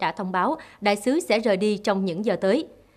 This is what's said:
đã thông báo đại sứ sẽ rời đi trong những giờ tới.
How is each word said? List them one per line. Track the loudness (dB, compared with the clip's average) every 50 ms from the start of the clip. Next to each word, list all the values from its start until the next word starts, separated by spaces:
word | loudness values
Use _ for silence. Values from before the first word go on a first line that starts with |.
đã | -4 -4 -2
thông | -4 -6 -4 -2
báo | 0 0 0 0 -4 -8 -14 -14 -4
đại | 0 0 0
sứ | 2 0 0 0 0
sẽ | 2 2 0 2
rời | 2 2 2
đi | 2 2 0 0
trong | 0 0 0 0 0 0
những | -2 -2 -2 -2
giờ | -2 -2
tới. | 0 2 2 2 2 0 -4 -12 -20 -20 _ _